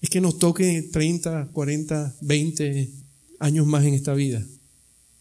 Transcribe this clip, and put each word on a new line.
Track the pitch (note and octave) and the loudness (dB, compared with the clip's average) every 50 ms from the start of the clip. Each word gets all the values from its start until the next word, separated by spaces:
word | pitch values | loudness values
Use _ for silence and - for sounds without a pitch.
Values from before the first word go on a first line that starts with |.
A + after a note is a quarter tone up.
es | - - | -2 0
que | G3 F#3 | 0 2
nos | F#3 F3 E3 F3+ | 2 2 2 4
toque | F3+ E3+ E3 - F#3 F3+ E3+ D#3+ D#3 - | 2 2 4 4 2 2 2 0 -4 -4
treinta, | - D#3+ D#3 D#3+ E3+ F3 E3+ E3+ D#3+ D#3 C#3+ D#3 | -2 0 0 0 0 -2 -4 -4 -4 -4 -6 -6
cuarenta, | E3+ D#3+ C#3+ C#3 D3 D3+ D#3 D#3 D#3 D3+ D3+ C#3 B2 - | -4 -4 -4 -2 -2 -4 -4 -4 -4 -4 -4 -6 -8 -8
veinte | D3+ C#3+ D3 D3 D3+ E3 D#3 - D3+ C#3+ C#3 C#3 C3+ C3+ - - - - - - - - - - | -2 0 0 2 2 0 -2 -2 -2 -2 0 -2 -2 -4 -6 -14 -20 -20 -20 -20 -20 -20 -10 -2
años | D3+ D3 D3+ D#3+ D3+ | 0 2 4 4 4
más | D3 D3+ C#3+ C#3+ | 4 4 4 4
en | D3 C#3+ | 4 2
esta | C3+ C#3 D3 C#3 | 2 0 0 0
vida. | C#3 C#3 C#3 B2 A2 G2+ - - - - - - - - - - - - - - - | 0 0 0 -2 -4 -6 -8 -12 -20 -20 -20 -20 -20 -20 -20 -20 -20 -20 -20 -20 -20